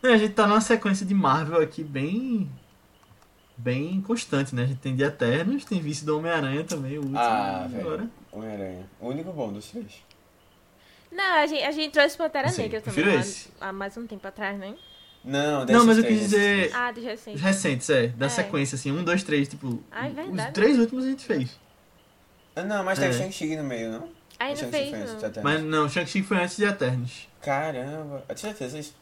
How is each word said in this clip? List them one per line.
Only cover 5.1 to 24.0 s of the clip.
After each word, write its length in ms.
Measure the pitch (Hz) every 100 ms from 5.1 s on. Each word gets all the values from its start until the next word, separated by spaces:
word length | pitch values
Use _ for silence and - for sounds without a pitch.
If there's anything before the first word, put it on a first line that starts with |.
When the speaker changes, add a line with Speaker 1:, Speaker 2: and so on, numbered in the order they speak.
| - 120 139 180 277
Speaker 1:
tem 160 | - 196
Vice 240 | 151 147
do 140 | 151 151
Homem-Aranha 460 | 165 165 135 143
também, 340 | 160 165 131 147
o 40 |
último, 140 | 139 135
Speaker 2:
Ah, 460 | 117 110 98 95 92
Speaker 1:
e 40 |
Speaker 2:
velho. 140 | 113 -
Speaker 1:
agora? 240 | 156 226 - -
Speaker 2:
Homem-Aranha. 580 | - 110 104 95 92 98 -
O 60 | 117
único 260 | 139 170
bom 200 | 165 113
dos 160 | 101 -
três. 320 | 233 220 - _ _ _ _ _ _ _ _ _ _ _
Speaker 3:
Não, 260 | 349 392 330
a 80 | 302
gente, 160 | 302
a 80 | 269
gente 220 | 294 311
trouxe 240 | 302 285 -
Pantera 300 | 320 302 285
Speaker 1:
Assim, 140 | 370
Speaker 3:
Negra 180 | 220 220
Speaker 1:
prefiro 260 | - - 247
Speaker 3:
também, 120 | 156
há, 20 |
Speaker 1:
esse. 260 | 123 - - -
Speaker 3:
há 120 | 190
mais 240 | 196 196 233
um 80 |
tempo 220 | 233 202 196
atrás, 320 | 196 202 202
né? 160 | 196 277 - - - _
Speaker 2:
Não, 360 | - 139 147 147
Speaker 1:
Não, 60 | 127
Speaker 2:
desses 180 | 226
Speaker 1:
mas 140 | 226 220
eu 40 |
Speaker 2:
três, 160 | 226 214
Speaker 1:
quis 120 | 208
dizer 80 | 208 202 202
Speaker 2:
desses 140 | 180
três. 20 |
Speaker 3:
Ah, 160 | 247 247
dos 140 | 240
recentes. 360 | 240 226 - 202
Speaker 1:
os 60 | 185
recentes, 440 | 196 175 127 -
é, 180 | 135 117
da 180 | 117 139
Speaker 3:
É. 20 |
Speaker 1:
sequência, 460 | 160 185 151 139
assim, 160 | 131 139
um, 140 | 143
dois, 180 | 170 175
três, 240 | 190 151 139
tipo, 340 | - 135 117 -
Speaker 3:
Ah, 140 | 214 269
é 20 |
Speaker 1:
os 60 | 277
Speaker 3:
verdade. 360 | 359 185 -
Speaker 1:
três 240 | 143 226 269
últimos 240 | 233 254
a 40 | 262
gente 140 | 262
fez. 360 | - 170 127 - _ _ _ _ _ _ _ _ _ -
Speaker 2:
Ah, 80 |
não, 180 | 190 208
mas 160 | 190 190
teve 160 | 135
Speaker 1:
É. 40 | 120
Speaker 2:
Shang-Chi 360 | - - 156 156
no 60 |
meio, 300 | 143 120 113
não? 160 | 113